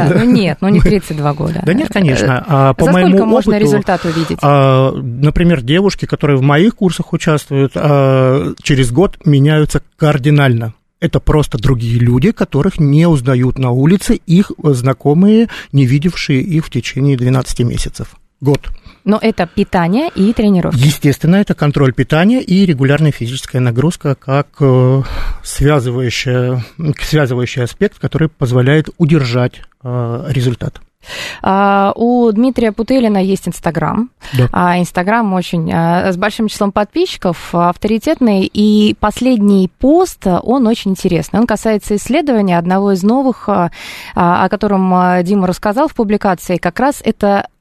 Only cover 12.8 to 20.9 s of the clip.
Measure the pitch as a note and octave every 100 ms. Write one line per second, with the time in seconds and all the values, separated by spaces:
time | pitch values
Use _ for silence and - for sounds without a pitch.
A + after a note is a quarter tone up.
12.8 | C#3+ D3 E3+ D3 A#2+ B2+ B2+ A#2+ C3 B2
13.8 | C#3+ G3 - A3+ - E3+ G3+ - D3+ B2+
14.8 | B2 C3 C#3+ D3+ G3 A3 A#3 - - C#3
15.8 | B2+ C#3+ F3 - - C3+ G3 D#3 - B2
16.8 | - C3 C#3+ C3 B2 C3 - - A#2+ A#2+
17.8 | B2 - - - _ _ C3+ C#3 - -
18.8 | - - F#3 G#3 A3 A3 E3+ - G3 F#3+
19.8 | E3+ G#3+ E4 - G3 A#3+ G#3 F#3 E3+ A#2+
20.8 | C#3+